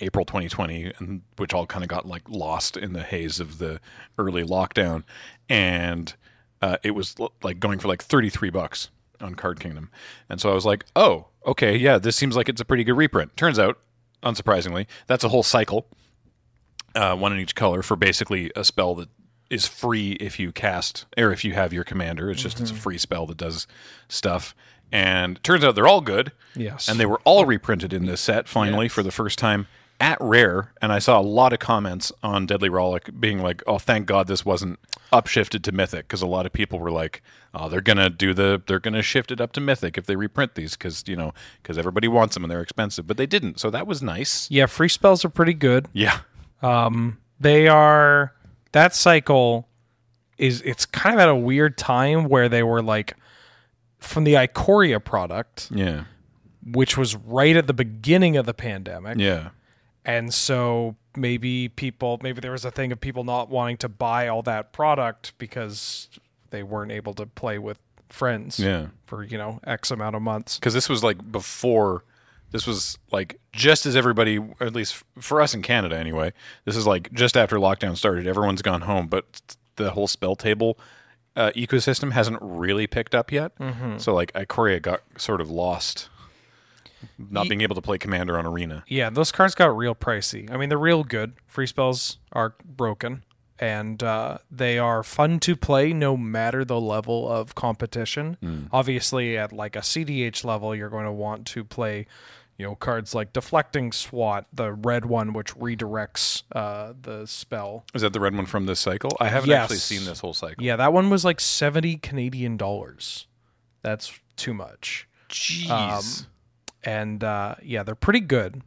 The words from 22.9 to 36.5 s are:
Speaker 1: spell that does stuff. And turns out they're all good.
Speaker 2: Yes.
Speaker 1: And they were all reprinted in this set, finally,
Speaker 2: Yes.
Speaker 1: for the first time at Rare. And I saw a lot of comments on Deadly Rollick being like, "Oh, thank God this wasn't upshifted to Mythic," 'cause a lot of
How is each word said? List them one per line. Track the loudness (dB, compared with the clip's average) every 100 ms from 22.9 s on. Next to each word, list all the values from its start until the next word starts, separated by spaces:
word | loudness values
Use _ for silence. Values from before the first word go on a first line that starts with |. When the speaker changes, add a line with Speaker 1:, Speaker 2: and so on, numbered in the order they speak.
| -6
Speaker 1:
spell | -6 -6 -6
that | -8
does | -8 -8 -12 -18 -20 -20 _
stuff. | -6 -2 -4 -6 -16 _ _ _
And | 0 2 2 0 -2
turns | 2 6
out | 6 8
they're | 8
all | 8
good. | 4 -2 -2 -8 _ -8
Speaker 2:
Yes. | -8 -4 0
Speaker 1:
And | 2
they | 2
were | 4
all | 6 8
reprinted | 6 2 0 -2 -2
in | -2 -2
this | -2
set, | 0 0 0
finally, | 0 2 2 0
Speaker 2:
Yes. |
Speaker 1:
for | 0
the | -2
first | -2 -4 0
time | 2 2 -2 _ _ 0
at | 2 2
Rare. | 6 6 8 4 -4 _
And | 0
I | 2
saw | 6 6
a |
lot | 6 6 6
of | 4
comments | 0 0 0 -6 -8 -6
on | -2 -2
Deadly | 0 0 2
Rollick | 2 0 -2 -6 -2
being | -2 0
like, | -2 -2 -2
"Oh, | 0
thank | 2 0 2
God | 2 2
this | 0
wasn't | 0 -2 -2 -8 _ -16 _
upshifted | 4 4 0 0 -2
to | -2
Mythic," | -2 -2 -4 -8
'cause | -6
a | -2
lot | -2
of | -2